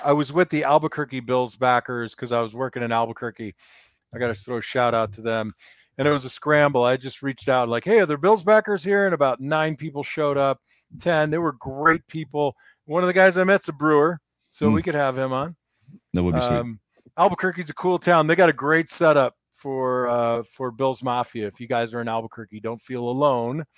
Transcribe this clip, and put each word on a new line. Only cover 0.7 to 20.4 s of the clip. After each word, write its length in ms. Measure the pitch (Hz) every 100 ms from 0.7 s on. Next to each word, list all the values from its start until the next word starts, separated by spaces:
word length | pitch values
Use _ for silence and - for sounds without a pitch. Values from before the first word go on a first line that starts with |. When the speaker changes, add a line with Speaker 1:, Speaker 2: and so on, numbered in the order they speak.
| 151 156 - 143 131
Speaker 1:
Bills 360 | 120 127 123 113
backers 580 | 127 120 - 120 113
'cause 180 | - 120
I 100 | 120
was 120 | 113
working 280 | 113 127 127
in 100 | 117
Albuquerque. 600 | 117 117 113 120 - 107 - _ _ _ _ _
I 60 | 120
gotta 160 | 120 104
throw 220 | 123 120
a 40 |
shout 320 | - 127 120
out 180 | 117 110
to 80 | 101
them. 280 | 113 113 107 - - _ _ -
And 80 | 143
it 60 |
was 120 | 143
a 60 | 131
scramble. 540 | - 151 147 147 135
I 120 | 120 127
just 240 | 131 -
reached 280 | 139 127 -
out 200 | 127 117
like, 160 | 117
"Hey, 140 | 165 220
are 80 | 165
there 100 | 147
Bills 280 | 180 214
backers 400 | 175 214 208 196
here?" 220 | 196 202 196
And 60 |
about 280 | 160 135 123
nine 340 | 139 156 160
people 300 | 151 156 143
showed 320 | 135 156 147 139
up, 240 | 139 131 _ _ _ 143
ten. 300 | 175 160 151
They 80 | 160
were 120 | 165
great 560 | 127 135 135 156 165 -
people. 480 | 160 151 147 139 - _ _
One 180 | - 165
of 60 | 180
the 40 |
guys 240 | 185 190 180
I 60 |
met's 240 | 185 196 -
a 60 |
brewer, 480 | 139 151 147 156 170 - _ _
so 160 | - 151
Speaker 2:
Hmm. 60 |
Speaker 1:
we 100 | 202
could 100 | 170
have 240 | 147 135 131
him 140 | 131
on. 240 | 131 160 165 _ _ _ - _
Speaker 2:
That 100 | 90
would 140 | 90 -
be 40 |
sweet. 80 | 123 120
Speaker 1:
Um, 200 | 120 110 _ _ _ -
Albuquerque's 540 | 190 175 185 170 156
a 40 |
cool 240 | - 185 180
town. 300 | 180 170 156
They 80 | 170
got 120 | 175
a 20 |
great 360 | 139 143 160 160
setup 460 | - 160 147 123 - _
for, 540 | _ 139 131 127 127 123
uh, 380 | 120 117 117